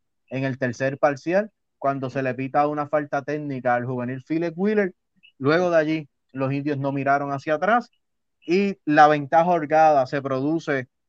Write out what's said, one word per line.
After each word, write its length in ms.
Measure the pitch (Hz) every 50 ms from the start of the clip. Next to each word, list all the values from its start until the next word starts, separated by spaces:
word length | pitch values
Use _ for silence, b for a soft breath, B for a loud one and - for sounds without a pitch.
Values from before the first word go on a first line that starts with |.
| _ _ _ _ _ _
en 140 | 120 131 135
el 140 | 135 127
tercer 400 | 131 131 123 113 - 135 135 139
parcial, 540 | - - 147 143 131 - 160 180 196 220 208 - _ _ _ _
cuando 320 | _ - 139 139 139 135 127
se 140 | 127 135 131
le 100 | 127 123
pita 340 | 127 135 135 131 147 147
una 200 | 147 151 151 147
falta 360 | 143 - 151 147 139 - 143 135
técnica 520 | - 147 151 151 143 135 127 123 127 123
al 100 | 123 123
juvenil 380 | 127 127 123 123 120 131 131 -
Philip 260 | _ 151 165 170 170 160
Wheeler. 380 | 165 190 208 220 208 202 180 - _ _ _ _ _ _ _ _
Luego 320 | _ 131 139 156 175 185 175
de 80 | 170
allí, 320 | 160 156 151 160 160 151 - _ _ _ _
los 220 | _ 131 135 131 139
Indios 240 | 143 143 147 147
no 140 | 135 139 139
miraron 400 | 139 139 135 139 139 143 143 139
hacia 240 | 139 139 - 160 156
atrás, 340 | 151 175 196 226 247 233 - _ _ _ _ _ _ _ _ _ _ _
y 320 | - 170 196 202 202 190 - _
la 220 | 151 147 156 151
ventaja 420 | 151 151 147 143 135 165 165 165 180
holgada 560 | 180 170 151 143 156 156 160 156 151 139 160
se 140 | - 156 143
produce 680 | 127 135 135 131 135 147 160 165 156 - 143 135 127 - _ _ _